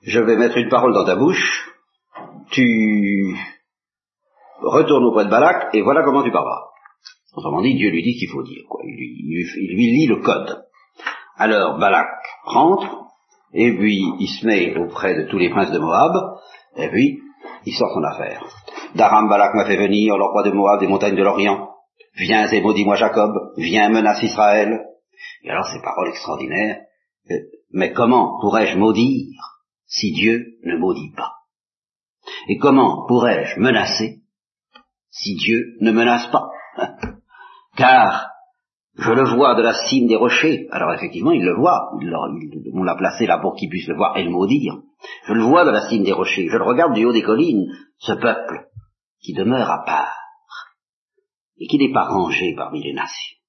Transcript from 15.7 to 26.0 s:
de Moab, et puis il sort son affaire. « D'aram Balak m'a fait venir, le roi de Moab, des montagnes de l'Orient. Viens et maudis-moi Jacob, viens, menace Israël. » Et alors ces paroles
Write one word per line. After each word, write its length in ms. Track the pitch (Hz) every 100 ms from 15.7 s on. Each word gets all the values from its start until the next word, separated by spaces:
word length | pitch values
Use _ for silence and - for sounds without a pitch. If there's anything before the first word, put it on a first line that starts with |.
de 60 | 82
Moab, 360 | 80 92 160 180 - - - - _ -
et 120 | 165
puis 300 | - 143 - - _ - - -
il 60 |
sort 200 | - 110
son 80 | 92
affaire. « 420 | 71 - 50 - - - - - -
D'aram 340 | - 107 107 107
Balak 240 | 101 101
m'a 120 | 104
fait 120 | 101 95
venir, 400 | 101 104 107 98
le 60 |
roi 180 | 98 104
de 80 | 101
Moab, 280 | 98 101 101
des 80 | 95
montagnes 280 | 98 104
de 60 | 95
l'Orient. 480 | 98 95 101 98 - - _ _ _
Viens 320 | - 95 110 104
et 140 | 107
maudis-moi 340 | 101 104 104
Jacob, 360 | 101 107 110 104 - - -
viens, 320 | 82 107 104
menace 340 | 113 107 104
Israël. » 560 | 110 107 104 104 104 110 - _ _ _ - -
Et 60 | -
alors 160 | - -
ces 140 | -
paroles 260 | - -